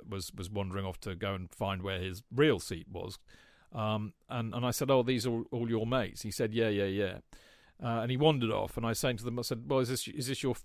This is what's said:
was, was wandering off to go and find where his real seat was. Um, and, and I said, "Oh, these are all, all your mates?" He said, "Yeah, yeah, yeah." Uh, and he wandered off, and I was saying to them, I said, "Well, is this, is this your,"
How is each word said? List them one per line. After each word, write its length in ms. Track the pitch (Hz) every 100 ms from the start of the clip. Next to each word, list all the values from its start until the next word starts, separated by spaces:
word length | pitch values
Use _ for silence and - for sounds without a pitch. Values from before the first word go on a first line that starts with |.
| -
was, 240 | 98 90
was 160 | 101 90
wandering 360 | 104 95 98 95
off 140 | -
to 140 | 104 87
go 180 | 101
and 180 | 95 90
find 300 | - 98 95
where 180 | 95 95
his 220 | 92 92 -
real 260 | 120 151 98
seat 280 | - 85 -
was. 280 | 87 90 - - - - - -
Um, 400 | - 107 107 107 - -
and, 240 | 123 113
and 120 | 117 123
I 60 |
said, 180 | 117 135
"Oh, 140 | 131
these 220 | 120 123 123
are 40 |
all, 120 | 117 -
all 180 | 120 117
your 160 | 113 113
mates?" 360 | 131 101 -
He 100 | 107
said, 220 | 98 113
"Yeah, 160 | 113 110
yeah, 160 | 101 98
yeah." 320 | 98 95 104 - - - - - -
Uh, 180 | 120 113
and 80 | 120
he 60 | 131
wandered 340 | 156 143 113
off, 260 | 101 - -
and 80 | 117
I 40 |
was 100 | 113
saying 180 | 135 110
to 60 |
them, 160 | 120 120
I 20 |
said, 220 | 117 123 135
"Well, 120 | 135
is 100 | 123
this, 180 | 127 -
is 200 | 147 127
this 160 | 135
your," 100 | 135 117